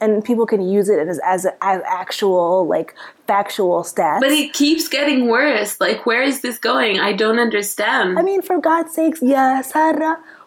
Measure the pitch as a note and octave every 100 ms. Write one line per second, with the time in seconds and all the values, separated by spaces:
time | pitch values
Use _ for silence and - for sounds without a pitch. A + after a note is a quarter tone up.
0 | A3 G#3+ G#3+ A#3 A3+ G#3+ F#3 G3+ G3 F#3+
1 | D#3 E3+ - F#3 F#3 - F3+ F#3 - F#3
2 | F#3 - G3+ F3+ E3+ F#3 E3 D#3+ E3 -
3 | - - - G3+ G3+ - F#3 E3+ E3+ -
4 | E3+ D#3+ C4+ D4+ C#4+ - C#4+ D#4+ - C4
5 | D4 C4 A#3+ A3+ D4 A3+ G#3 - F#3 A3
6 | - A#3 C4+ C4 B3 A3+ A3+ C4 A#3 G3
7 | G3+ G#3 A3 A#3 A#3 G#3 G3+ - G#3 C4
8 | F#3+ F#3 F#4 G4 F#4 F4+ D#4+ E4 E4 -
9 | D#4+ - B3 C4+ C4 C4 B3+ D#4 D#4 D4+
10 | D#4 E4 - -